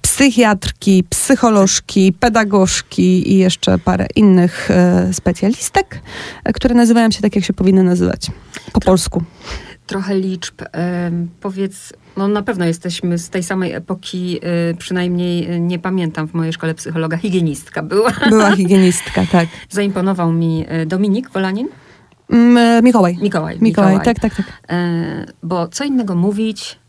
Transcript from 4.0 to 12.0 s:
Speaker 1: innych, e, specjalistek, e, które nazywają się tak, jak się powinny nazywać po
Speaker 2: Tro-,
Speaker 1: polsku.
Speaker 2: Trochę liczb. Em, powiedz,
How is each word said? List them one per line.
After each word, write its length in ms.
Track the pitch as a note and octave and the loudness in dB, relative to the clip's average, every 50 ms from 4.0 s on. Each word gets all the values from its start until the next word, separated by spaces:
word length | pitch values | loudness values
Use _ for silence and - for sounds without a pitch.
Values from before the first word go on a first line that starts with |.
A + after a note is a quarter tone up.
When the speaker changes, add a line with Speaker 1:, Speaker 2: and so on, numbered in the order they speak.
| F#3 - - | -2 -2 0
Speaker 1:
innych, 560 | - G#3+ G3+ F#3 F3+ F3 F3+ - - - - | 2 4 6 6 6 4 2 0 -4 -2 0
e, 380 | G3+ F3+ F3+ F3+ F3+ F3+ F3+ F#3 F#3 | 2 4 4 4 2 2 0 0 -4
specjalistek, 880 | - - F3+ F3 - - G3+ B3+ - - - - G4 F#4+ _ - - - - - - - - - - - | -2 -2 -4 -2 0 -2 -2 -2 -2 -6 -2 -2 -2 -2 _ -10 -18 -18 -16 -16 -16 -14 -16 -16 -8 -4
e, 100 | - A3+ | -4 -4
które 220 | - - B3+ A#3+ | 0 0 2 4
nazywają 360 | A#3+ A#3+ A3+ A3+ A#3 A#3 A3 | 4 4 6 4 4 4 2
się 100 | G3 - | 0 0
tak, 140 | - G#3 - | -2 0 0
jak 100 | G3+ F3+ | 0 -2
się 80 | - G3 | -2 -2
powinny 300 | - F#3 F#3+ F#3+ F#3+ F#3 | 0 2 4 4 4 4
nazywać 480 | F3+ F3+ F3 F3+ - - - - - - - - - - - - - - | 4 2 0 0 -2 -2 -4 -8 -12 -12 -14 -18 -20 -20 -20 -18 -2 -2
po 60 | A3 | 0
Speaker 2:
Tro-, 60 | - F#3 | 2 4
Speaker 1:
polsku. 320 | F#3+ E3+ - - - F3 E3 - - - - - - - - - - _ _ | 2 2 2 -2 -4 -6 -6 -6 -12 -20 -16 -14 -14 -14 -14 -16 -20 _ _
Speaker 2:
Trochę 280 | - - G3 F#3+ F#3+ G3 F#3+ | -10 -8 -8 -4 -2 -4 -2
liczb. 420 | F#3+ F#3+ F#3 F3 - - _ - - - | -2 -4 -6 -8 -10 -16 _ -16 -18 -12
Em, 580 | - D#3+ E3+ F3+ F3+ F3 F3 E3+ E3+ E3+ E3+ E3+ - _ | -8 -6 -6 -4 -4 -4 -4 -4 -4 -6 -6 -8 -12 _
powiedz, 520 | - G3+ F#3+ F#3+ G3 G3 G3 - - - - _ | -10 -10 -6 -6 -6 -6 -8 -12 -20 -20 -20 _